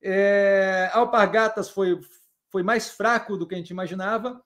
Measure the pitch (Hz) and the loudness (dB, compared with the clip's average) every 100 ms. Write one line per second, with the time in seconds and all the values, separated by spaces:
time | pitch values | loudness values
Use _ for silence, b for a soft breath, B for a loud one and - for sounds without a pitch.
0 | 196 190 202 202 196 196 190 190 185 202 | 0 2 4 4 4 4 2 0 0 0
1 | 240 240 196 220 220 220 190 - 190 175 | 2 4 4 2 0 -2 -8 -2 -2 -2
2 | - _ _ _ _ 190 180 226 226 - | -6 _ _ _ _ -4 -2 -2 -4 -4
3 | 214 233 - 196 170 185 175 180 185 185 | 0 0 -2 -8 -8 -10 -10 -10 -8 -6
4 | 190 220 240 247 | -4 -4 -6 -12